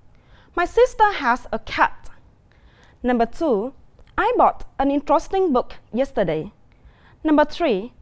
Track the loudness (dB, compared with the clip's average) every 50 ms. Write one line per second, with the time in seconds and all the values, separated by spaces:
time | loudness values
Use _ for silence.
0 | _ -20 -20 -20 _ _ -20 -20 -20 _ _ -4 -4 0 4 4 4 4 4 2
1 | 2 2 2 0 0 0 0 -2 -2 -6 -8 -8 -8 -8 0 0 0 0 0 -6
2 | -14 -16 -16 -18 -20 -20 -20 _ _ _ _ _ -20 -20 _ _ -20 -20 -16 _
3 | -2 -2 0 0 0 -2 -2 -2 -2 0 0 0 -2 -4 -10 -14 -20 -20 _ -20
4 | -20 -8 -4 -2 0 0 4 4 4 4 2 0 -8 -10 -4 -2 0 0 0 0
5 | 0 2 0 0 0 0 0 0 0 2 0 0 -2 -2 -10 -16 -16 _ -4 -4
6 | -4 -2 -2 -2 -2 0 -2 -4 -6 -10 -14 _ -20 _ _ _ -20 -20 -20 _
7 | _ -20 -20 _ 0 2 4 4 4 2 0 -2 -2 0 0 -2 -4 -8 -14 -20